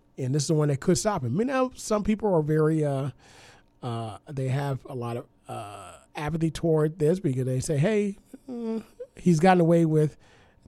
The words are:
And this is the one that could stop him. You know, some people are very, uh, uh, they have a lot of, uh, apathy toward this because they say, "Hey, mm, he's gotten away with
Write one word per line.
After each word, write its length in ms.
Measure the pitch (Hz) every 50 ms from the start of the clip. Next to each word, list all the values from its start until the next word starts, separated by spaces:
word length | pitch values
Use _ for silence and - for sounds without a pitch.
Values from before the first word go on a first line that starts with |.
| _ _ _ -
And 160 | 135 127 135
this 100 | 151 139
is 40 | -
the 60 | 160
one 140 | 151 151 147
that 120 | 147 131
could 160 | - 185 175
stop 260 | - - 214 208 170
him. 160 | 127 117 120 185
You 60 | 226
know, 280 | 269 269 262 262 254 -
some 280 | - - - 220 208
people 320 | 190 202 220 208 - 208 185
are 80 | 165
very, 420 | 151 147 156 156 156 156 160 156 151
uh, 260 | 143 139 135 139 135 - - - - - - - - - - _ _ _ _
uh, 340 | - 123 117 117 113 110 98 - _ -
they 180 | 147 135 135 131
have 320 | 127 143 143 143 135 127 -
a 80 | - 143
lot 240 | 123 120 117 117 120
of, 80 | - - _ _ _
uh, 460 | - 117 113 107 101 101 101 95 87 - - - _ _
apathy 360 | - 151 151 160 160 165 156
toward 480 | 147 - - 165 160 156 151 156 160 -
this 220 | 147 147 185 185
because 240 | - 170 131 131 127
they 160 | 127 131 131
say, 160 | 127 - 160
"Hey, 400 | 135 151 208 220 208 208 202 202 - _ _ - - _ -
mm, 340 | 247 233 233 226 226 226 - - _ _ 494 - _
he's 240 | - - 180 170 156
gotten 200 | 170 185 185 180
away 240 | 165 160 170 170 170
with 320 | 156 156 156 151 147 - - - - - - - _ _ _ _